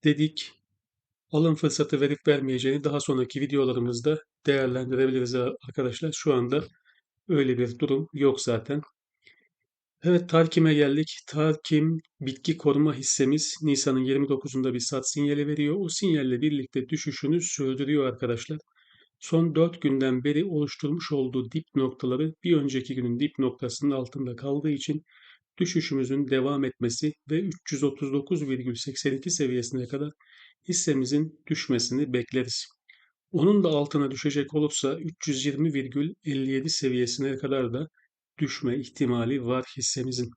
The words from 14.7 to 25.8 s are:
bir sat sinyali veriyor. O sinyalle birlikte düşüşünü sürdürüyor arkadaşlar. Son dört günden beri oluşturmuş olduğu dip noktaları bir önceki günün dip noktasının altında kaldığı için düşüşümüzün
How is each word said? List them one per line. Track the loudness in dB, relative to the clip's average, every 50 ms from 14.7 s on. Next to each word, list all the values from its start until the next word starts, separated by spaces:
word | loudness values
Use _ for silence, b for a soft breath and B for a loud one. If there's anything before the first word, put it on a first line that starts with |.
| -2
bir | -2
sat | -4 -4 -4 -4 -4 -4
sinyali | -2 0 0 0 0 0 0 -2
veriyor. | 0 0 0 0 0 -2
O | -2 -4
sinyalle | -4 -2 0 2 2 2 2 0 0 2
birlikte | 0 0 0 0 -4 -2 _ -4 -4 -2
düşüşünü | -4 -4 -4 -6 -6 -4 0 0 0 0
sürdürüyor | 0 -2 -4 -2 -2 -2 -2 -2 -2 0 2 2 2
arkadaşlar. | 0 -2 -2 -2 -2 -2 -2 -4 -8 -10 -10 -10 b b b b b b b b b b b
Son | -6 0 2 4 4 4 4
dört | 4 4 4 2 -2
günden | 0 0 2 2 2 2 2 2 0
beri | 0 2 2 0
oluşturmuş | 0 0 -2 -2 -2 -4 -6 -4 -4 -2 -2 -2 -2
olduğu | -2 0 0 0 -2 -2 -4 -2
dip | -4 -6 -6 _ _
noktaları | 0 0 0 -2 -4 -2 -2 0 0 0 -2 -4 _ _
bir | 2 2 4
önceki | 4 2 -2 -2 -4 -4 -4
günün | -4 -2 -2 0 0
dip | -2 -2 0 0
noktasının | 0 0 0 -2 -8 -8 -6 -2 -2 -2
altında | -2 -2 -4 -6 -8 -8 -8 -8 -8
kaldığı | -6 -4 -2 -2 0 0 0
için | -2 -2 -2 -4 -4 -4 b b b b b b b b b _ _ -2
düşüşümüzün | -2 0 2 0